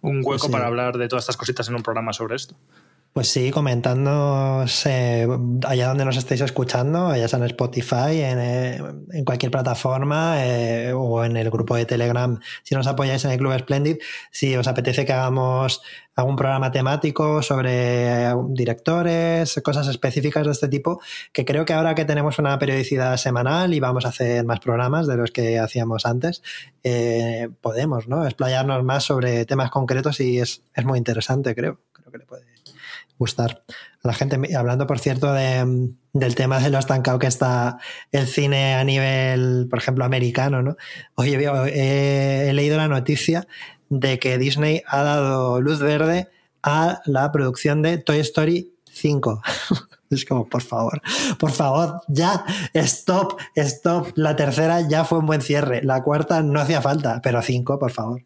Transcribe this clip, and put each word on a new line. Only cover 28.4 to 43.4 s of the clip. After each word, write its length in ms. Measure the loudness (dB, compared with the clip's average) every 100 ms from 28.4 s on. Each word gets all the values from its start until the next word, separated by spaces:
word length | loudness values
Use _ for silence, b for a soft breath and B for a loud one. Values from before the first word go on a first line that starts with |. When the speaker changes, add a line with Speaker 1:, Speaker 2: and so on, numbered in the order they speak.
| -2 0 0 -2
Speaker 2:
más 200 | 0 -2
sobre 420 | 0 0 2 0 0
temas 240 | -2 -2
concretos 500 | -2 -2 -2 -2 -2
y 180 | 0 0
es, 240 | -2 -6 _
es 100 | -4
muy 140 | -2 0
interesante, 560 | 0 -2 -2 -2 -2
creo. 260 | -2 -4 -6 _
Creo 200 | _ -20
que 60 | -20
le 80 | _
puede 180 | -20 _ _ -20 B B B B _
gustar 440 | -4 0 -2 -2 -16 B B B
a 40 | -4
la 40 |
gente. 260 | 0 0 0 0
Hablando, 320 | 0 0 0 0
por 120 | 0
cierto, 340 | 0 0 0
de, 560 | 2 2 2 2 2 -2 -4 _
del 220 | 0 0
tema 240 | 2 0 2
de 80 | 2
lo 100 | 2
estancado 400 | 2 2 2 2
que 80 | 2
está 520 | 2 2 2 0 -4 B B B
el 140 | 0 0
cine 480 | 2 2 4 2
a 100 | 2
nivel, 840 | 2 2 2 2 2 2 2 2 0
por 80 | -2
ejemplo, 260 | 0 0
americano, 560 | 2 2 2 2 0 2
¿no? 140 | 0 -2 B B B
Oye, 220 | -2 0 2
veo, 260 | 2 2 0
he, 840 | 2 2 2 2 2 2 2 2
he 20 |
leído 240 | 2 2 2
la 120 | 2
noticia 580 | 0 0 0 2 0